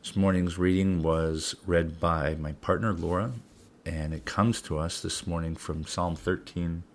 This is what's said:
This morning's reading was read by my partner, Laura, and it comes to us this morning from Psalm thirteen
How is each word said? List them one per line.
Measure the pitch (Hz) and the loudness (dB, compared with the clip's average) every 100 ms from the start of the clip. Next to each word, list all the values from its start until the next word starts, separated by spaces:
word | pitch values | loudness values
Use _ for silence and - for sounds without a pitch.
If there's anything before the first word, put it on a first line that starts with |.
This | - - | -4 2
morning's | 98 92 90 85 | 4 4 2 2
reading | 92 92 98 90 | 4 4 4 2
was | 80 80 80 80 - - | 2 2 2 0 -4 -8
read | - 85 82 80 | 2 2 2 0
by | 85 82 73 78 | 0 2 0 -2
my | 76 | -4
partner, | 76 - 92 110 | -6 0 0 2
Laura, | 87 82 90 113 120 - - - - | -2 0 0 -2 -6 -12 -20 -20 -12
and | - 80 78 | -8 -4 -4
it | 78 | -4
comes | - - 101 113 | -4 2 2 2
to | - 76 | -2 -2
us | 85 - | -2 -4
this | - - - | -6 -6 -4
morning | 85 82 | -2 -2
from | 80 - 80 78 | -6 -6 -6 -4
Psalm | - 87 82 | -2 -2 -2
thirteen | - 92 - - 85 82 85 | -2 -2 -4 -4 -2 -4 -8